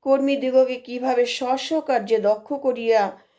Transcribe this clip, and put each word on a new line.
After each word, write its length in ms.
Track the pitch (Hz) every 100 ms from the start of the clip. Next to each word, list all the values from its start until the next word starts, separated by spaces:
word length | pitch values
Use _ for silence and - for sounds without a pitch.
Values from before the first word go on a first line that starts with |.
কর্মীদিগকে 720 | 269 277 277 277 254 262 254 247
কিভাবে 500 | - 247 254 247 240
স্ব 320 | - 254 262
স্ব 240 | - 320
কার্যে 360 | 302 247 202 220
দক্ষ 360 | 202 214 -
করিয়া, 640 | 277 277 233 226 220 196 - _